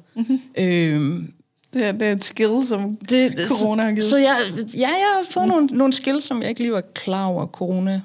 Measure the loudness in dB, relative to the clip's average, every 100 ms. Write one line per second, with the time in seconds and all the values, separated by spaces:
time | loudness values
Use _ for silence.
0 | _ -6 -2 -2 -2 -2 2 2 2 2
1 | 0 -2 -6 -14 _ _ _ -2 -2 0
2 | 0 0 -2 0 2 2 0 -2 -2 -6
3 | 0 2 2 0 -2 0 0 0 0 0
4 | 2 4 4 2 0 -4 -6 -2 0 0
5 | 0 0 -2 0 2 2 2 2 2 0
6 | -2 -2 -2 -4 -4 -4 -2 -2 -4 -8
7 | -4 -2 -2 -2 -4 -6 -4 -2 0 -2